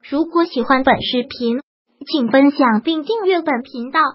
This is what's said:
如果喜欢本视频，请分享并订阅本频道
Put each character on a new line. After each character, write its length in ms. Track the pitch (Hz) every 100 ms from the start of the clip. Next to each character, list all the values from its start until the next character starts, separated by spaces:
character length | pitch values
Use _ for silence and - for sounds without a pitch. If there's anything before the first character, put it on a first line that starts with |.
| -
如 180 | 277 330
果 200 | 339 339
喜 160 | 269
欢 220 | 226 262
本 180 | 269 226
视 220 | - 247
频， 380 | 240 - 233 240 - _ _ _ -
请 160 | 311 233
分 220 | 269 277
享 300 | 285 262 214
并 220 | 277 320
订 200 | 294 453
阅 180 | 381 359
本 200 | 330 254
频 260 | 262 240 247
道 120 | 320 294